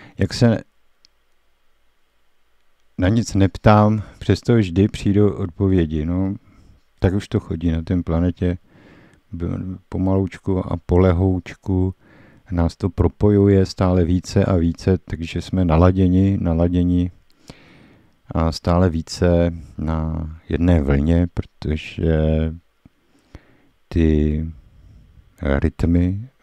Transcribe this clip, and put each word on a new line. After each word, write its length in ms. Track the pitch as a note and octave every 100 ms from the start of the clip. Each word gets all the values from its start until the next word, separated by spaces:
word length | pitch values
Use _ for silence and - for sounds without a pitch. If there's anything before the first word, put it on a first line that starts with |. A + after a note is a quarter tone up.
| - -
Jak 160 | G2
se 240 | - A#2+ A2 - _ _ _ _ _ _ _ _ _ _ _ _ _ _ _ _ _ _ _ _ _ _ -
na 100 | F2+
nic 260 | A2+ G#2+
neptám, 680 | G2 G2 - - G#2+ G#2 G#2+ - -
přesto 380 | - G2 - A#2+
vždy 320 | F#2+ E2+ G2+
přijdou 420 | - G#2 G2+ G#2
odpovědi. 760 | - G2 - G2 F#2 E2 D#2
No, 300 | D#2+ F2+ F#2+ G2+ _ - - - _ -
tak 160 | G2
už 140 | F#2+ -
to 120 | G#2+
chodí 300 | - E2+ E2+
na 120 | E2
té 200 | E2 F2+
planetě. 560 | E2+ E2 F2 - F2 F2 _ _ - - - _ _
B-, 260 | E2+ F2 F#2+ F#2+ F#2 -
pomaloučku 840 | - F#2 F#2+ F#2+ - - F#2 F2
a 40 | F2+ -
polehoučku 1080 | F2 F#2 E2+ F#2+ F#2 - - - F#2 F#2 - _ - - _ -
nás 260 | F2 E2 -
to 140 | G2+
propojuje 760 | - F2 - G#2 G#2 G2+ G2 F#2
stále 380 | - F#2 F#2
více 400 | E2+ F2+ - A2
a 120 | - F#2
více, 420 | E2+ E2 - F#2
takže 440 | - D#2+ E2 F2
jsme 220 | - F#2
naladěni, 760 | F2+ D#2 F2+ F#2 F#2 F#2 G2 G2
naladěni 720 | F2 E2 F2 F2+ F2+ F2+ F2+ - _ _ - - - - - _ _ _ -
a 240 | E2+ E2
stále 380 | D#2+ - F2 F#2
více 640 | D#2+ - - F2 F2 F2 E2 - -
na 520 | D#2 D#2+ D#2+ D#2+ D#2 D#2+ -
jedné 340 | - F2 E2+
vlně, 440 | C2+ C#2+ D2+ E2+ F2
protože 1160 | - - - - D2+ - - E2 D#2+ D#2 D#2+ D#2+ E2 _ _ _ _ _ _ _ - _ _ _ _ -
ty 580 | F2 D#2+ D#2 D2+ D2+ D#2+ D#2 - _ - - - - - -
rytmy 880 | C#2+ C#2 D2+ - D#2+ F2 F2 G2 B2 _